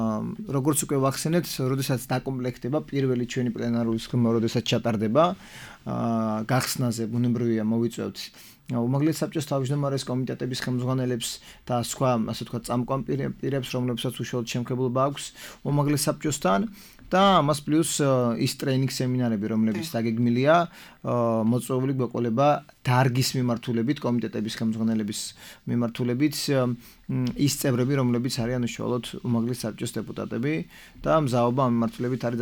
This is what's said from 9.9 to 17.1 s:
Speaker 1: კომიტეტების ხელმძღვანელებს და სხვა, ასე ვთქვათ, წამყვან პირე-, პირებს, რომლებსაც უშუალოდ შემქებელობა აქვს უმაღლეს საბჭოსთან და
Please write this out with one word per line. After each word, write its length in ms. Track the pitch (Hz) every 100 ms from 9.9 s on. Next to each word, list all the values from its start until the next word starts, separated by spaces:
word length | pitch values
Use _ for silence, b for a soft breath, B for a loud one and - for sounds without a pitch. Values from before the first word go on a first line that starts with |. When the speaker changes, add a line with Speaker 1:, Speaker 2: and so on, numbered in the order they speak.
| 139
Speaker 1:
კომიტეტების 560 | - 127 127 127 131 127
ხელმძღვანელებს 680 | - 123 123 131 123 123 - - B B
და 180 | - 123
სხვა, 300 | 117 - 131 120 110
ასე 180 | 110
ვთქვათ, 240 | 113 117 -
წამყვან 320 | 120 120 135 131
პირე-, 240 | 139 139
პირებს, 400 | 127 135 139 127
რომლებსაც 480 | 127 123 117 127 120
უშუალოდ 260 | 120 123 117
შემქებელობა 480 | 127 117 127 127 127 139
აქვს 160 | 143 - B B B
უმაღლეს 420 | 139 143 143 143
საბჭოსთან 640 | 156 - 156 135 185 196 226 B B B
და 140 | -